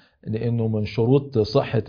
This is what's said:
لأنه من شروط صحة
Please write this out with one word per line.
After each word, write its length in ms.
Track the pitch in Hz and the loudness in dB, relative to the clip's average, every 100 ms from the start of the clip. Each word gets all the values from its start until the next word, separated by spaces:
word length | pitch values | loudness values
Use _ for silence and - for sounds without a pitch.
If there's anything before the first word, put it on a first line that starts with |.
| _ _ - | _ _ -8
لأنه 420 | 110 120 117 113 | -4 -2 -2 0
من 160 | 110 | -2
شروط 540 | 104 - 117 143 143 113 | -2 0 4 2 2 0
صحة 440 | 107 - - 117 | 2 2 0 -2